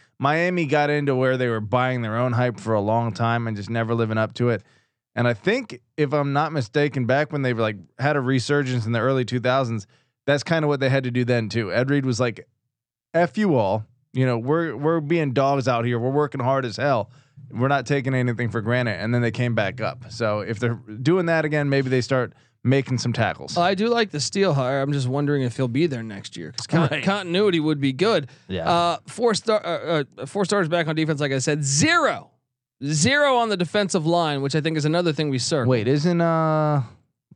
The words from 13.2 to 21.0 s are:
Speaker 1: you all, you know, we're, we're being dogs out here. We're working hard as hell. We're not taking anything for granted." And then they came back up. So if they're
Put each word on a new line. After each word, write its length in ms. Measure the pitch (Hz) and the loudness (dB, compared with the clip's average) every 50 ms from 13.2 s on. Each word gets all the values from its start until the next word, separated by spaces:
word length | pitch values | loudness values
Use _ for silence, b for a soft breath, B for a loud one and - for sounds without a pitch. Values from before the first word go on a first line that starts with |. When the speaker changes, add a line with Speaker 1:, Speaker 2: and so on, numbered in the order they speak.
| 175 170 - 214 | 2 2 2 0
Speaker 1:
you 180 | 214 196 151 | 2 2 4
all, 300 | 123 104 95 101 110 107 - _ _ _ _ - | 4 2 2 0 -2 -4 -8 _ _ _ _ -2
you 120 | 127 131 | 0 0
know, 120 | 127 120 113 | 2 0 0
we're, 360 | 117 131 156 170 170 160 113 120 | 0 0 0 0 0 -2 -4 -2
we're 240 | 143 156 170 165 | 0 0 0 0
being 320 | 147 143 170 170 151 139 120 | 0 0 0 0 0 0 2
dogs 340 | 143 135 135 139 139 120 131 | 2 2 2 2 2 2 0
out 160 | 120 117 117 | 0 0 0
here. 160 | 123 120 117 | 0 -2 -2
We're 120 | 117 127 | -2 0
working 280 | 135 147 147 139 - 135 | 0 0 0 0 -2 -4
hard 240 | 120 127 135 135 127 | -2 0 0 0 -2
as 140 | 117 98 - | -4 -4 -2
hell. 340 | - 147 135 110 101 - B B B B B B B - | 0 0 0 0 -2 -4 B B B B B B B -10
We're 180 | - 110 123 139 | -4 0 0 2
not 180 | 143 139 120 | 2 2 0
taking 280 | - 147 139 117 135 131 | 0 -2 -2 0 0 0
anything 360 | 127 123 123 120 101 120 110 | 0 0 -2 -2 -2 -4 -4
for 120 | - 117 | -4 -4
granted." 320 | 104 113 120 127 123 113 98 82 | -2 -2 0 0 0 -2 -4 -4
And 120 | 101 113 120 | -2 -2 0
then 80 | 120 | 0
they 100 | 120 117 | 0 0
came 240 | 110 123 123 120 113 | -2 -2 -2 -2 0
back 260 | 110 104 95 110 123 | 0 -2 -2 -2 -4
up. 240 | 110 87 67 - - - | -6 -6 -6 -8 -12 -14
So 300 | - - 120 107 104 107 | -8 -4 -2 -2 -2 -2
if 200 | 95 98 113 104 | -4 -6 -4 -2
they're 200 | 123 117 117 92 - 107 107 120 | -2 -2 -2 -4 -8 -12 -12 -4